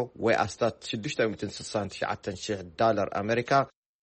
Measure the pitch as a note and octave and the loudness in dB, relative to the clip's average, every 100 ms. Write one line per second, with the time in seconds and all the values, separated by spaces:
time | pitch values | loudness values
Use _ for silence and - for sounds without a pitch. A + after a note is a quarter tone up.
0 | A#2+ - A2 - G#2 - A#2 - - A2+ | 2 0 2 4 2 0 -2 -2 -6 -6
1 | G#2 - A2+ G2 G2+ - - A2 G2 - | -4 0 0 0 -6 -8 -6 -4 -4 -4
2 | - G#2 - F#2 - G2+ F2+ E2 A2+ G#2 | -4 -4 -6 -6 -4 -6 -6 2 4 4
3 | F#2+ - G#2 A#2 A#2+ C#3 C3 _ _ _ | 0 -2 0 0 4 4 2 _ _ _